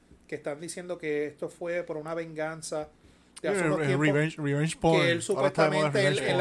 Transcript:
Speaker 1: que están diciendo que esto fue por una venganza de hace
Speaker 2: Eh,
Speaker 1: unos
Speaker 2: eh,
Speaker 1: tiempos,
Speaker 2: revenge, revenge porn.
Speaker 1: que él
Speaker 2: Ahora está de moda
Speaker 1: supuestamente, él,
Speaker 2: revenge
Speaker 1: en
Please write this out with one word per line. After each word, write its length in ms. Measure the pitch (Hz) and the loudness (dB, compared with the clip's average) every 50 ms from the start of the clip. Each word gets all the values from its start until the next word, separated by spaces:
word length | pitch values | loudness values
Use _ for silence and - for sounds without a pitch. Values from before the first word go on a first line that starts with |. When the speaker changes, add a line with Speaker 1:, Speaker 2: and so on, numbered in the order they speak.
| _ _ - - _ - | _ _ -20 -20 _ -12
Speaker 1:
que 60 | 160 | -12
están 260 | 139 - 160 147 147 | -10 -8 -8 -8 -8
diciendo 380 | 170 165 - 190 175 180 175 170 | -10 -12 -12 -12 -10 -10 -10 -6
que 300 | - 156 147 147 147 147 | -4 -2 -2 -2 -2 -4
esto 200 | 147 - - 151 | -6 -8 -10 -10
fue 360 | 156 - 175 170 170 175 170 | -10 -8 -8 -6 -4 -4 -4
por 140 | 170 160 156 | -6 -6 -8
una 180 | 151 160 165 | -8 -6 -6
venganza 760 | 165 165 165 160 151 156 156 160 160 156 - 165 151 151 151 - _ _ - - _ _ _ _ - - | -6 -8 -8 -6 -6 -6 -6 -6 -8 -10 -8 -6 -6 -6 -8 -12 _ _ -20 -20 _ _ _ _ -8 -4
de 60 | 160 | -2
hace 100 | 208 196 | 0 0
Speaker 2:
Eh, 60 | 175 160 | 2 2
Speaker 1:
unos 140 | 151 165 | 2 2
Speaker 2:
eh, 40 | 156 | 2
Speaker 1:
tiempos, 220 | 139 135 139 151 151 | 2 2 2 4 4
Speaker 2:
revenge, 300 | 143 147 151 160 160 - | 4 4 2 0 -2 -2
revenge 360 | 151 143 143 143 151 160 - - | -2 0 0 0 0 0 -2 0
porn. 240 | - 165 165 160 | 2 4 4 6
Speaker 1:
que 100 | 151 170 | 4 4
él 120 | 170 170 - - | 2 0 0 -2
Speaker 2:
Ahora 180 | 202 - - - | 0 2 2 2
está 140 | - - 156 | 4 4 4
de 40 | 156 | 4
moda 180 | 151 151 151 151 | 4 2 2 2
Speaker 1:
supuestamente, 180 | 139 143 143 143 | 2 2 2 2
él, 80 | - | 2
Speaker 2:
revenge 160 | - - - | 2 0 0
Speaker 1:
en 60 | 180 180 | 2 4